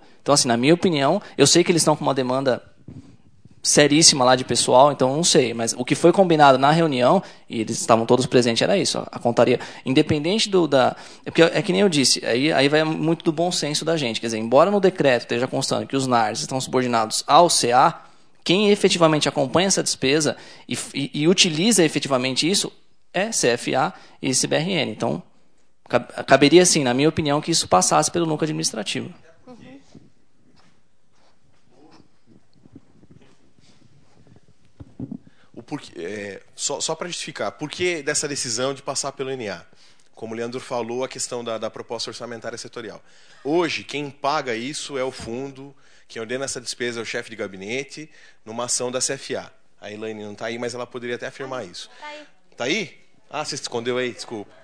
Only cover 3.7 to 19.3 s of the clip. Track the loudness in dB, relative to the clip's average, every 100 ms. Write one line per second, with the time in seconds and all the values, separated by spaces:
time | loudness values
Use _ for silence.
3.7 | 4 4 6 4 6 4 4 2 -2 4
4.7 | 6 6 6 0 2 2 4 2 -2 -4
5.7 | -4 -4 4 4 6 4 6 6 8 4
6.7 | 4 2 2 4 4 0 -12 -10 -6 -6
7.7 | -4 2 2 4 2 4 2 2 0 0
8.7 | 2 0 -4 -8 -4 0 4 4 2 -2
9.7 | -10 0 2 2 0 0 -2 0 0 2
10.7 | 2 2 -2 -14 -16 -4 4 4 4 0
11.7 | 2 2 2 0 0 0 0 2 2 4
12.7 | 4 2 0 -2 0 -2 -2 -2 -2 -4
13.7 | -4 -2 -2 -2 -4 -4 -4 2 4 6
14.7 | 4 2 4 2 2 0 -2 -2 -4 -2
15.7 | -4 -2 -4 0 0 0 -2 -6 -6 -2
16.7 | -2 0 0 0 -4 4 6 6 4 2
17.7 | 4 4 2 -12 -20 -20 -10 0 2 4
18.7 | 4 2 4 4 4 0